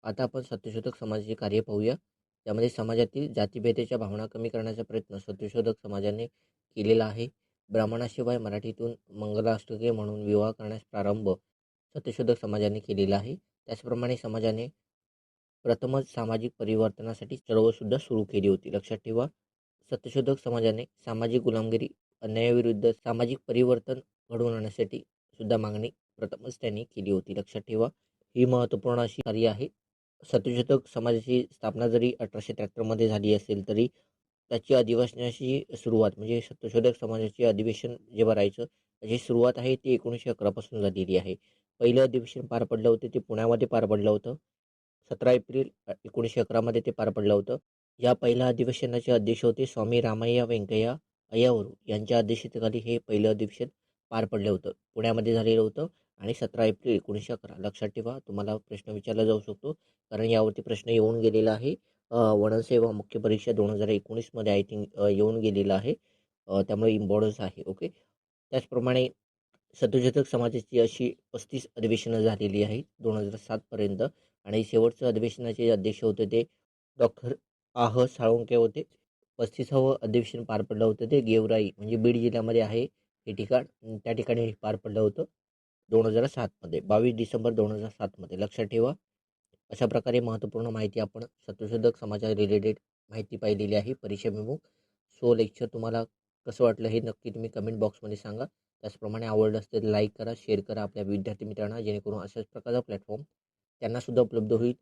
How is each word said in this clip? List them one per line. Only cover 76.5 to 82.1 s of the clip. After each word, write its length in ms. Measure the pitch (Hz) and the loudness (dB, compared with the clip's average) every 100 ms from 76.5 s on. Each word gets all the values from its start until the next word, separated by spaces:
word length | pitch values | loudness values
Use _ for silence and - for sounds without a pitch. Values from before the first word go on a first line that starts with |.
| _ _ _ _ _ | _ _ _ _ _
डॉक्टर 360 | 120 - 123 139 _ _ _ | 0 0 -8 -8 _ _ _
आह 300 | 123 117 117 | 0 0 4
साळुंके 500 | 123 - 117 117 113 | 0 2 2 2 2
होते. 280 | 120 113 147 - _ _ _ _ - | 2 2 0 -12 _ _ _ _ -6
पस्तीसावं 580 | 113 - 127 139 131 135 | -6 -4 -2 2 2 0
अधिवेशन 420 | 110 113 113 120 | 2 0 0 -8
पार 180 | 117 107 | -4 -4
पडलं 220 | 101 107 | -4 2
होतं, 220 | 113 107 113 | 2 2 2
ते 100 | 143 | 2
गेवराई, 500 | 113 110 110 113 104 - | 4 4 4 2 0 -4
म्हणजे 200 | 104 113 | -4 2
बीड 200 | 113 | 4